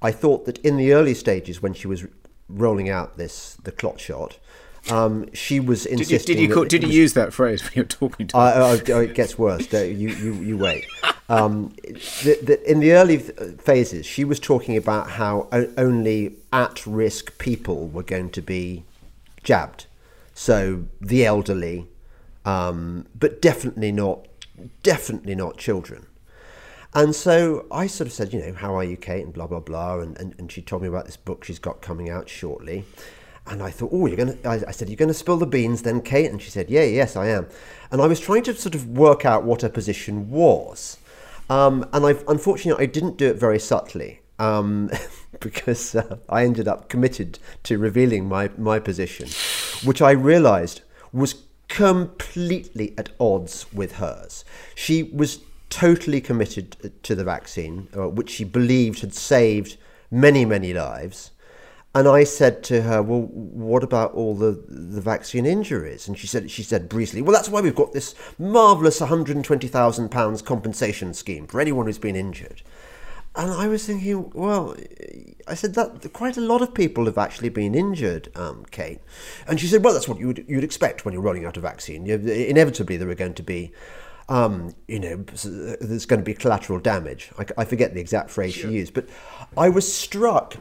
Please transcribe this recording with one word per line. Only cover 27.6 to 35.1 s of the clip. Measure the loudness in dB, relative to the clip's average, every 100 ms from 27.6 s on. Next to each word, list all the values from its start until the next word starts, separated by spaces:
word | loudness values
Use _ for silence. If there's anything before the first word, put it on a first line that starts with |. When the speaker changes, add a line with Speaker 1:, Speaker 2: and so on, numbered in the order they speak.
| -4
Speaker 1:
I | -6 -6
sort | -6 -8
of |
said, | -6 -6
you | -6
know, | -8
"How | -10 -6 -4
are |
you, | -4 -8
Kate?" | -8 -8
and | -8
blah, | -12 -8
blah, | -10
blah. | -8 -8 -6 -6
And, | -8 -12
and, | -14 -14
and | -16
she | -14
told | -10 -8
me | -6
about | -6 -10
this | -14
book | -12 -12 -12
she's | -10
got | -10 -10
coming | -10 -10 -8
out | -10 -12
shortly. | -12 -10 -10 -10 -10 -12 -18 -20 -20 -20 -20 -14
And | -10
I | -10
thought, | -8 -4
"Oh, | 0 0
you're | 0
gonna," | -2 -4 -6
I, | -4 -6
I |
said, | -10 -8
"You're | 0
gonna | 0